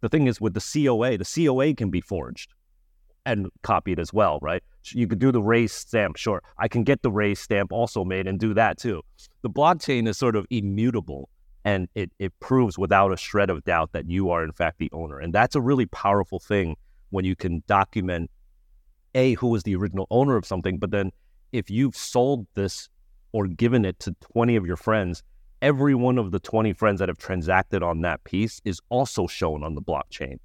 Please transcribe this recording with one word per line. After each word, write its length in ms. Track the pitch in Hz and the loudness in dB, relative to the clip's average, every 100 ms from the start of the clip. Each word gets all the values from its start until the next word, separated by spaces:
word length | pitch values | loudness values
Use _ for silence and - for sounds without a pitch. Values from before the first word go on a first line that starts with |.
The 60 | 113 | 2
thing 180 | 160 139 | 4 4
is 120 | 113 | 2
with 140 | 107 | 0
the 60 | 95 | -2
C 280 | - 151 143 | -4 0 2
O 140 | 117 | 2
A, 140 | 123 110 | 2 0
the 80 | |
C 240 | 98 - 165 | -4 0 2
O 120 | 131 | 4
A 140 | 143 | 2
can 160 | 147 104 | 2 0
be 100 | 90 | -2
forged 520 | - 95 62 62 - _ _ _ _ _ _ _ | -4 -6 -6 -12 -18 _ _ _ _ _ _ _
and 240 | - 110 92 _ | -4 -2 -2 _
copied 360 | - 95 85 87 | 0 0 0 -4
as 140 | 85 | -2
well, 260 | 101 101 76 | 2 2 2
right? 220 | 73 87 _ _ - | -4 -4 _ _ -10
You 160 | 123 113 | -2 -2
could 100 | 98 | 2
do 140 | 131 | 2
the 100 | 123 | 2
raised 320 | 104 117 113 | 4 4 2
stamp, 420 | - - 113 101 78 | -2 -4 0 0 -2
sure. 280 | - 95 - _ | -4 -4 -6 _
I 100 | 110 | -2
can 160 | 120 | 0
get 180 | 113 139 | 2 2
the 80 | 131 | 2
raised 320 | 104 104 98 | 0 0 -2
stamp 300 | - 101 98 | -2 -2 0
also 320 | 92 117 - | -2 -2 -2
made 240 | 92 95 95 | -2 -2 -2
and 100 | 95 | -2
do 160 | 110 | -2
that 240 | 101 110 - | 2 2 2
too. 240 | 127 92 - _ - _ | -6 -6 -10 _ -20 _
The 80 | 127 | -8
blockchain 560 | 104 151 175 - 131 113 | 2 2 2 0 0 0
is 100 | 101 | 0
sort 200 | 127 110 | 0 0
of 100 | 98 | -2
immutable, 760 | 123 101 98 117 117 82 69 69 _ _ - | -2 -2 0 0 0 -4 -12 -14 _ _ -8
and 240 | 104 98 92 - | -2 -2 -2 -6
it, 160 | 92 _ | -8 _
it 120 | 98 - | -8 -8
proves 400 | - 131 120 90 | 0 2 2 0
without 340 | 92 98 98 | 2 4 4
a 40 | 92 | 0
shred 340 | - 104 98 | -4 0 0
of 140 | 82 | 0
doubt 260 | - 85 80 | 0 0 0
that 160 | 82 73 | -4 -4
you 220 | 90 95 | -2 0
are 140 | 85 | 0
in 80 | 80 | -4
fact 260 | - 85 - | -2 -4 -2
the 100 | 76 | -6
owner. 260 | 76 82 69 | -6 -10 -8
And 160 | 82 | -2
that's 220 | 90 123 147 | 2 2 2
a 40 | |
really 260 | 123 139 117 | 2 2 0
powerful 520 | - 101 101 92 95 | -2 2 2 0 -6
thing 380 | - 104 87 78 - - - | -2 0 0 -4 -12 -20 -8
when 140 | 95 | -2
you 100 | 92 | -2
can 300 | 92 95 85 - | -2 -2 -4 0
document, 640 | 101 98 - 92 87 82 _ _ _ _ _ _ _ _ 131 | 2 2 -2 -2 -4 -6 _ _ _ _ _ _ _ _ 2
A, 180 | 131 | 2
who 140 | 120 123 | 4 2
was 160 | 113 | 0
the 100 | 104 | 0
original 320 | 95 98 95 95 | -2 -2 -4 0
owner 260 | 113 139 120 | 2 4 2
of 100 | 90 | 0
something, 320 | 95 90 95 | -4 -2 -2
but 140 | 101 | -2
then 180 | 101 98 - _ _ _ | -2 -2 -6 _ _ _
if 180 | 123 101 | -8 -4
you've 280 | 104 135 - | 0 0 -2
sold 500 | - 127 127 139 98 | -4 0 2 0 -4
this 340 | - 98 - - _ _ _ _ | -4 -4 -4 -16 _ _ _ _
or 160 | 113 98 | -2 -2
given 360 | 85 120 123 | 2 2 4
it 140 | 98 90 | 2 -2
to 140 | - 87 | -10 -10
twenty 340 | - - 117 | -6 0 2
of 120 | 117 90 | 2 0
your 100 | 90 | -4
friends, 480 | - 110 92 87 - - - - | 0 0 0 -6 -10 -20 -20 -2
every 340 | 135 143 143 135 | 0 2 2 2
one 220 | 123 127 | 2 2
of 120 | 101 | 0
the 80 | 90 | -4
twenty 340 | - 110 110 | -2 0 0
friends 280 | 98 110 98 | 2 2 2
that 80 | 92 | -2
have 100 | 85 | -4
transacted 640 | - 95 80 92 95 101 | -6 -4 0 0 2 0
on 200 | 85 82 | 0 0
that 200 | 85 82 | 0 -2
piece 380 | - 92 110 - | -4 -2 -2 -4
is 160 | - 90 _ | -8 -8 _
also 380 | 123 135 - 87 | -2 -2 -2 -4
shown 380 | - 87 76 | -2 -2 -2
on 100 | 76 | -6
the 80 | 76 | -8
blockchain 540 | 67 73 - - 67 65 | -4 -6 -6 -10 -10 -12